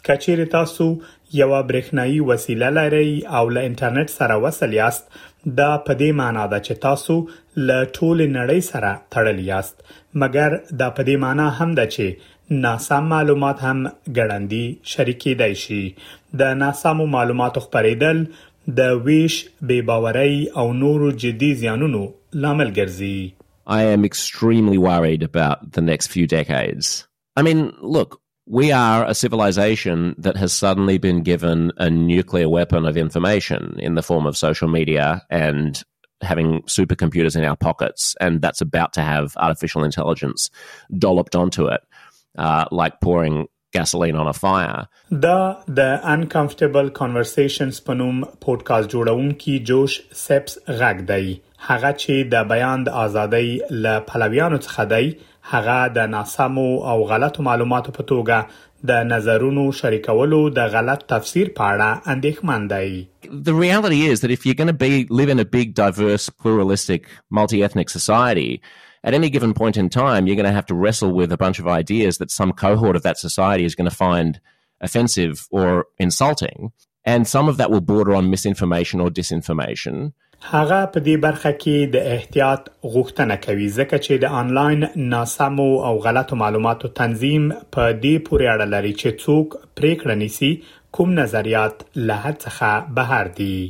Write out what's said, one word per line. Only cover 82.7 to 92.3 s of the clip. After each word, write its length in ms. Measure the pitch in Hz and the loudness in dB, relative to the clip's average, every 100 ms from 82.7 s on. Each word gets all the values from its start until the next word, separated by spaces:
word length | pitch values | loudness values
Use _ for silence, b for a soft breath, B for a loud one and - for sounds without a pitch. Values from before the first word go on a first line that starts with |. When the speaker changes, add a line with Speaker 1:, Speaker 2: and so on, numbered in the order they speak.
| _ 123 | _ -2
Speaker 1:
غوښتنه 420 | 120 123 - 113 98 - | 0 0 -2 -2 -2 -2
کوي، 220 | 101 101 107 | -2 -2 -2
ځکه 180 | 139 143 - | 0 -2 0
چې 80 | 135 | 0
د 40 | 131 131 | 2 0
آنلاین 460 | 123 131 147 151 147 170 123 | 0 2 2 2 0 -2 -2
ناسمو 540 | 117 117 - 139 139 139 131 123 | -2 -4 -2 0 2 2 2 2
او 40 | 107 113 | 0 2
غلطو 300 | 123 131 123 | 0 0 -2
معلوماتو 440 | 107 107 113 113 120 - | 0 2 0 -2 -6 -2
تنظیم 440 | 120 110 135 151 151 147 - - | -2 0 0 2 0 -2 -6 0
په 80 | 117 110 | 0 2
دې 120 | 135 156 156 | 2 0 2
پورې 180 | 143 123 | 2 2
اړه 140 | 110 104 | 2 0
لري 200 | 101 104 | 0 -2
چې 160 | 101 127 - - | -2 -4 -2 2
څوک 220 | 151 156 - - - | 2 2 -6 -16 0
پریکړه 380 | 147 160 131 107 | 0 0 -2 -2
نیسي 280 | 107 - 139 165 B B _ - | -4 -2 -2 -2 B B _ -2
کوم 160 | 175 175 | 2 2
نظریات 640 | 120 110 107 110 107 - - 151 | 0 -2 0 0 0 -4 -12 -4
له 200 | 113 104 | -2 -2
حد 160 | 139 | -4